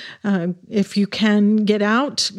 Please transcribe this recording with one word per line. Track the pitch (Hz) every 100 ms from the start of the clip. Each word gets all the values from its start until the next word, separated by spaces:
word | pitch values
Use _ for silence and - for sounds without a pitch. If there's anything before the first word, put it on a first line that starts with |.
| - -
Uh, | 208 190 175 175 -
if | 220 196 208
you | 196
can | - 214 208 208 214
get | 208 208
out, | 208 226 285 - -